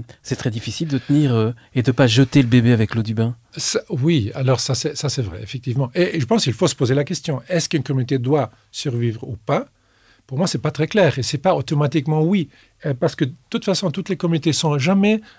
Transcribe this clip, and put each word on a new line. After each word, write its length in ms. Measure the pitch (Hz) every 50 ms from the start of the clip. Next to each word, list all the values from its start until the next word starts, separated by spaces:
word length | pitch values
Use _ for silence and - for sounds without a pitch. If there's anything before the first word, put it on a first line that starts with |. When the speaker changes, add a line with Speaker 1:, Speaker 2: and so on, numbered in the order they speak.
| 117 - - _ -
Speaker 1:
c'est 140 | - 127
très 140 | - - 127
difficile 360 | 107 113 - 117 107 - 170
de 100 | 156 139 123
tenir, 340 | - - 143 151 151 135 120
euh, 160 | 113 110 113 117 - - _ -
et 80 | 127 117
de 80 | 131
pas 160 | 120 - 139
jeter 340 | 120 110 131 135 - - 147
le 60 | 131
bébé 240 | 117 123 123 113 117
avec 240 | 123 110 110 - -
l'eau 80 | 117 107
du 100 | 117 110
bain. 220 | 113 113 117 117 - _ _ -
Speaker 2:
Ça, 240 | 151 - - - 214 - -
oui, 420 | 196 127 131 165 170 139 98 104 -
alors 280 | 143 131 131 131 123
ça 120 | - - 127
c'est, 220 | - - 151 147
ça, 140 | - - 139
c'est 120 | - 139
vrai, 200 | 117 95 80 101 107
effectivement. 480 | - - 127 - 131 113 135 135 120 -
Et, 200 | 180 175 - -
et 40 | 165
je 40 | 120
pense 200 | - 226 226 -
qu'il 80 | - 107
faut 140 | - 185
se 80 | - -
poser 200 | - 135 110 131
la 80 | 143 143
question, 380 | - 180 - - - 139 127 - -
est-ce 180 | 185 165 -
qu'une 160 | - - 151 -
communauté 360 | - 139 131 123 131 139 127
doit 320 | 120 131 151 147 123 101 - _ _ _
survivre 560 | - - - 143 120 120 120 117 110 117 -
ou 80 | - 113
pas ? 320 | - - - 143 202 277 - _ _ _ _ _ _ _ _ _ _ _
Pour 100 | - 131
moi, 100 | 135 185
c'est 140 | - - 123
pas 100 | - 156
très 160 | - - 160
clair, 320 | 160 - 208 185 143 - 135
et 40 | 120
c'est 140 | - -
pas 180 | 139 - 190 170
automatiquement 680 | 147 127 - 156 143 151 139 160 160 123 151 156 156
oui, 260 | 156 170 208 196 147 - _ _ _ _ _ _ -
euh, 80 | 151 135
parce 220 | 123 - - -
que 100 | - 156
de 80 | 131 160 - _ _
toute 160 | - 233 -
façon, 260 | 208 180 - 196 170
toutes 160 | 135 196 180
les 80 | - 185
communautés 380 | - - 170 165 156 - 165 139
sont 240 | - - 156 147
jamais 420 | 143 127 170 190 196 202 208 214 214 214 - -